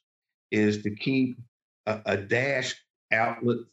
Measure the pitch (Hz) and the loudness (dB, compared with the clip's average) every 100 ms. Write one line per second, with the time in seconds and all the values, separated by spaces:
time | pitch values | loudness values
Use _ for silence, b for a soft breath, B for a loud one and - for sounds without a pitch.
0 | _ _ _ _ _ 107 107 104 104 104 | _ _ _ _ _ 2 2 2 -4 -4
1 | 135 131 127 - - _ _ _ 110 107 | 0 2 0 -2 -16 _ _ _ -6 -4
2 | 110 101 98 123 135 131 127 - _ _ | -2 -2 0 0 0 -2 -4 -8 _ _
3 | - 110 117 - 120 117 - | -2 0 0 0 0 0 -4